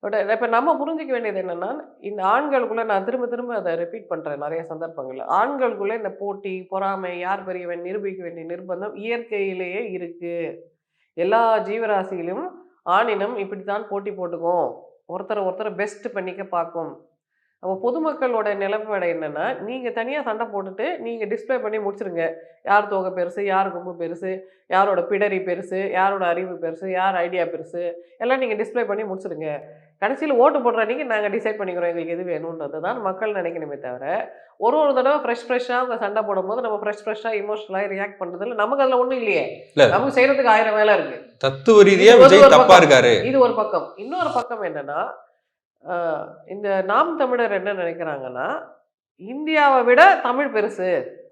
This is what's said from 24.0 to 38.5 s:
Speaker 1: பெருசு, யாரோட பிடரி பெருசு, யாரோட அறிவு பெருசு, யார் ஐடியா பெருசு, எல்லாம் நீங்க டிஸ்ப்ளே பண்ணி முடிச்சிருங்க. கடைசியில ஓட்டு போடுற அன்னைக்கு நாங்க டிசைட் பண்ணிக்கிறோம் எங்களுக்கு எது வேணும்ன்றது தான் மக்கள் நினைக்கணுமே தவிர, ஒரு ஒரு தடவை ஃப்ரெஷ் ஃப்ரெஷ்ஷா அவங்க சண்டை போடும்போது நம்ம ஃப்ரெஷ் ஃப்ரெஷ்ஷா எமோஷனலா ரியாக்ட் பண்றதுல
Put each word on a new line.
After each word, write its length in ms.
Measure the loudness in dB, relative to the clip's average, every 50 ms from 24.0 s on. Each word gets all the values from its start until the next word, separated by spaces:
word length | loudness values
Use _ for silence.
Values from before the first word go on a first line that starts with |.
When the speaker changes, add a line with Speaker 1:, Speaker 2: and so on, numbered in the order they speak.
| -8
Speaker 1:
பெருசு, 360 | -8 -8 -8 -8 -8 -8 -8 -10 -18 _ _ _
யாரோட 340 | _ 2 2 2 2 2 0
பிடரி 380 | 0 -2 -2 0 0 0 0 -2
பெருசு, 520 | -2 -4 -6 -6 -6 -6 -6 -4 -4 -2
யாரோட 340 | 0 0 0 0 0 0 -2
அறிவு 320 | -2 -2 -2 -4 -8 -8 -8
பெருசு, 300 | -8 -8 -8 -8 -8 -6
யார் 240 | -2 0 0 0 0
ஐடியா 280 | 0 -2 -2 -2 -2 -4
பெருசு, 480 | -4 -4 -10 -12 -10 -10 -8 -8 -8 -8 -10 -18 _ _
எல்லாம் 200 | _ -2 -2 0
நீங்க 160 | 0 0 -4 -2
டிஸ்ப்ளே 340 | -4 -6 -4 -4 -4 -4
பண்ணி 160 | -4 -4 -6 -6
முடிச்சிருங்க. 560 | -8 -8 -10 -10 -12 -10 -8 -8 -8 -8 -8 -12 -16 -20 -20 _ _ _ _
கடைசியில 300 | -4 -4 -4 -4 -2 0
ஓட்டு 280 | 2 4 4 4 4 2
போடுற 160 | 0 0 0
அன்னைக்கு 300 | 0 -2 -2 -2 -6 -4
நாங்க 240 | -2 -2 -2 -2 -2
டிசைட் 280 | -4 -2 -4 -4 -6
பண்ணிக்கிறோம் 380 | -4 -6 -6 -4 -4 -4 -2 -4
எங்களுக்கு 120 | -4 -6
எது 160 | -6 -6 -6 -6
வேணும்ன்றது 560 | -6 -6 -6 -6 -10 -10 -10 -10 -8 -8 -6
தான் 220 | -6 -6 -6 -4
மக்கள் 300 | -4 -6 -4 -4 -6 -4
நினைக்கணுமே 480 | -4 -4 -6 -6 -6 -8 -8 -10 -10 -10
தவிர, 540 | -10 -12 -10 -8 -6 -6 -4 -6 -6 -8 -14 -20 -20 _ _
ஒரு 200 | _ -2 0 2
ஒரு 160 | 2 2 2 2
தடவை 260 | 2 2 2 0 0
ஃப்ரெஷ் 320 | 0 -4 -6 -6 -4 -4
ஃப்ரெஷ்ஷா 200 | -4 -4 -2 -2
அவங்க 260 | -2 -2 -2 -2 -4
சண்டை 260 | -4 -4 -4 -2 -4 -2
போடும்போது 380 | -2 -2 -4 -2 -4 -4 -4
நம்ம 180 | -4 -4 -4 -4 -4
ஃப்ரெஷ் 220 | -6 -6 -6 -6
ஃப்ரெஷ்ஷா 240 | -8 -8 -6 -6 -4
எமோஷனலா 580 | -4 -4 -4 -4 -6 -6 -8 -6 -4 -4 -4
ரியாக்ட் 280 | -4 -4 -6 -8 -8 -8 -10
பண்றதுல 340 | -10 -8 -8 -8 -8 -6